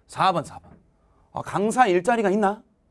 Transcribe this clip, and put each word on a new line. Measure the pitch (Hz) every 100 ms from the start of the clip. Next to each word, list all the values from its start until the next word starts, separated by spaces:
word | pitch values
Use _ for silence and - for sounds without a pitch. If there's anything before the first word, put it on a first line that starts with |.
| _
사 | - 180
번, | 170
사 | 135 -
번. | - - _ _ _ _ _
아, | -
강사 | - 160 214 226 240
일자리가 | 180 180 233 208
있나? | 202 196 214 - _ _